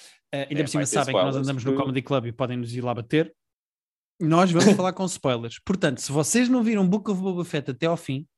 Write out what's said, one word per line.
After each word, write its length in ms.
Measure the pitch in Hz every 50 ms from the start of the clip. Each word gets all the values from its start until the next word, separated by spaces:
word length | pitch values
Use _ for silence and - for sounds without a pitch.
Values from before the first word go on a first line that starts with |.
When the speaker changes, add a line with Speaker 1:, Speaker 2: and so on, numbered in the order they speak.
| - - - _ _ _
Speaker 1:
Eh, 160 | - 139 139 -
ainda 120 | 151 143
Speaker 2:
É, 20 | 151
Speaker 1:
por 60 | 139
cima 140 | - 151 143
Speaker 2:
vai 60 | 135
ter 40 | -
Speaker 1:
sabem 180 | 147 139 131 131
que 80 | 98
nós 40 | - 139 135
Speaker 2:
spoilers, 80 | 135 131 135
Speaker 1:
andamos 160 | 139 131 113
no 60 | 139 135
Speaker 2:
que 40 | 139
Speaker 1:
Comedy 240 | 135 131 127 135
Club 240 | 123 - 143 131 117 117
e 40 |
podem 260 | 113 - 135 123 123 123
nos 160 | 120 113 117
ir 80 | 123
lá 120 | 120 123 120
bater. 400 | 110 113 - - 151 165 185 - _ _ _ _ _ _ _ _ _ _ _ _ _ _ _ _ _
Nós 320 | 175 151 160 170 185 185
vamos 140 | 170 165 185
Speaker 2:
<laughs> 160 | 208 196 202
Speaker 1:
falar 120 | 180 185 180
com 120 | - 190
spoilers. 540 | 180 - - - 143 123 117 117 117 - - -
Portanto, 360 | - 196 185 - 156 127 120
se 120 | - -
vocês 360 | 135 151 151 - - 233 254 240
não 140 | 262 254 226
viram 240 | 226 226 208 190 180
Book 240 | 190 214 190 220
of 100 | 202 180
Boba 220 | 185 196 185 175 170
Fett 240 | 170 - 151 131 -
até 140 | 135 123 - 165
ao 100 | 170 160
fim 280 | - - 135 135 156 - _